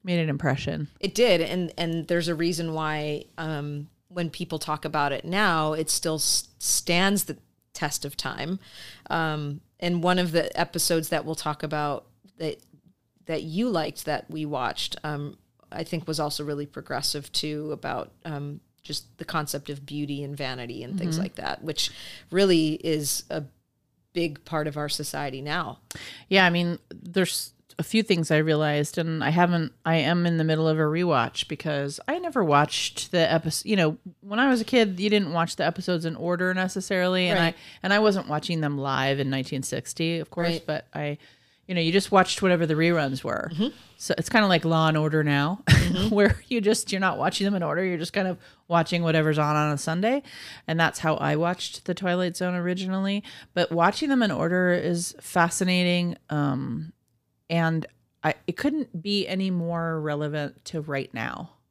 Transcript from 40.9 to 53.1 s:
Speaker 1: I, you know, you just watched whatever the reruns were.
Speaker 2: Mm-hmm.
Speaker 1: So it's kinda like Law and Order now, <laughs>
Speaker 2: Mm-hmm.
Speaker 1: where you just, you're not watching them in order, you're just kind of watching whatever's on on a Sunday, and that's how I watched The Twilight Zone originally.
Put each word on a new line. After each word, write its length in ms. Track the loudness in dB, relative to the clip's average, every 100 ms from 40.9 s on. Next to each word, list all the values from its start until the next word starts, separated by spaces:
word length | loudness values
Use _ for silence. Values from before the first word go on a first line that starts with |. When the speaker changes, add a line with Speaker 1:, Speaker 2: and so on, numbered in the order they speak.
Speaker 1:
I, 260 | -8 -6 -6 -12 _ _ _ -6
you 80 |
know, 40 | 0
you 100 | 2
just 180 | 2 6
watched 300 | 4 4 2
whatever 240 | 2 4
the 80 | 2
reruns 500 | 4 4 4 0 -2
were. 260 | -4 -4 -4
Speaker 2:
Mm-hmm. 140 | -4 -4 -4 -20 _
Speaker 1:
So 160 | -4 -2
it's 100 | 2
kinda 200 | 4 6
like 180 | 4
Law 220 | 4 4 4
and 80 | 2
Order 260 | 2 2
now, 380 | 2 2 0 -2
<laughs> 60 | 6
Speaker 2:
Mm-hmm. 440 | 6 6 0 2
Speaker 1:
where 220 | 4 4 2 -2
you 100 | 0
just, 300 | 2 2 0
you're 80 | 0
not 180 | 0 2
watching 280 | -2 0
them 100 | 0
in 80 | 0
order, 220 | 0 0
you're 120 | 0 -2
just 140 | -2
kind 140 | -2 -2
of 100 | -4 -12 _ 0
watching 360 | 2 2 0
whatever's 340 | 4 4 4 2
on 180 | 2
on 160 | 2 2
a 60 | 0
Sunday, 440 | -2 0 2 0 -4 -18 -18 -12 -4
and 100 | 2
that's 220 | 2 2
how 160 | 0
I 220 | 2 2 2
watched 480 | 0 -2 -8 -8
The 80 | -6
Twilight 420 | -2 0 0 0
Zone 200 | -2 -2
originally. 680 | -2 -2 -2 -2 -2 0